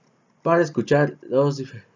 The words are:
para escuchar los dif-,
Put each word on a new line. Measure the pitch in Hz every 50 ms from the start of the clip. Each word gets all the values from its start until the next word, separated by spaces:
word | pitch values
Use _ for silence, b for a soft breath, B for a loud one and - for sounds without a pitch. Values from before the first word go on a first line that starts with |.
| _ _ _ _ _ _ _ _ _
para | 156 170 175 170
escuchar | 151 - 127 107 - 147 143 147 143 - - -
los | - 117 131 143 143 143 135
dif-, | 131 117 - 110 - _ _